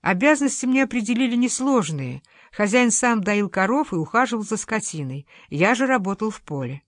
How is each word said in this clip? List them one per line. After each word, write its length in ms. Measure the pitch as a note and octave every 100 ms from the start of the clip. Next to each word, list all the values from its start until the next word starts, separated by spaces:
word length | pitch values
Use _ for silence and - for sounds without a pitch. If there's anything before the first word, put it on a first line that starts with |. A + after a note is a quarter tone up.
Обязанности 640 | - F3+ C#4 D4+ C#4 - B3+
мне 180 | C4
определили 520 | C4+ A#3+ G#3+ A#3+ B3+ A#3+
несложные. 840 | B3 - C4 C4 D#3 D3+ B2+ C3 _ _ -
Хозяин 400 | - G#3 B3 B3
сам 320 | - B3 A3+
доил 260 | F#3+ G#3 G3+
коров 440 | - F#3+ C4 D4
и 20 | E3+
ухаживал 480 | D#3 A3+ B3 A#3
за 140 | G#3 A3
скотиной. 680 | - A3 - D#3+ C3+ C3+ - - -
Я 240 | C#3+ F#3+
же 120 | A#3+ C4
работал 440 | C4 F#3+ G3 A3
в 120 | -
поле. 420 | - C#3+ B2 C#3